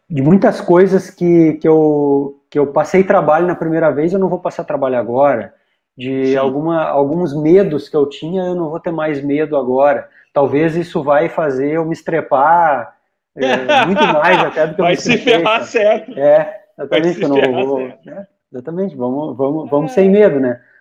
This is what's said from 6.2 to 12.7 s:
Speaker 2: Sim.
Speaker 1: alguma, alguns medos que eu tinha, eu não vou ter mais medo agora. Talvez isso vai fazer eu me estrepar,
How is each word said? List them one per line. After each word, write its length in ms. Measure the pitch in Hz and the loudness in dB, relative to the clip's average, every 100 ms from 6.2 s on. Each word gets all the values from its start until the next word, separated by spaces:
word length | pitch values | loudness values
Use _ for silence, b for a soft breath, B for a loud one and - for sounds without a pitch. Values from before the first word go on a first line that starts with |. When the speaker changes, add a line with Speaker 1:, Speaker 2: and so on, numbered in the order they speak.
| 131 | 0
Speaker 2:
Sim. 100 | 135 | 0
Speaker 1:
alguma, 460 | 135 135 160 165 | 0 -2 -4 -2
alguns 520 | 156 143 143 165 180 143 | -2 0 0 -2 -4 -2
medos 540 | 151 185 190 147 - | 2 4 2 -2 -4
que 60 | 151 | -2
eu 120 | 143 | -2
tinha, 360 | - 160 185 | -4 -8 -6
eu 120 | 180 180 | -4 -4
não 140 | 160 | -6
vou 100 | 165 | -8
ter 120 | 175 | -8
mais 300 | 160 156 143 | -6 -4 -4
medo 340 | 143 143 156 147 | -4 -2 -2 -2
agora. 520 | 123 127 143 127 - b b | -2 2 2 0 -6 b b
Talvez 420 | - 135 139 165 160 | -2 0 0 0 -2
isso 280 | 170 180 | -4 -4
vai 240 | 143 147 165 | 0 0 0
fazer 420 | - 156 131 143 | -2 -4 -2 -2
eu 120 | 160 160 | -2 -4
me 80 | |
estrepar, 1000 | 165 - 160 - 139 147 170 165 | -6 -6 -4 0 2 4 4 2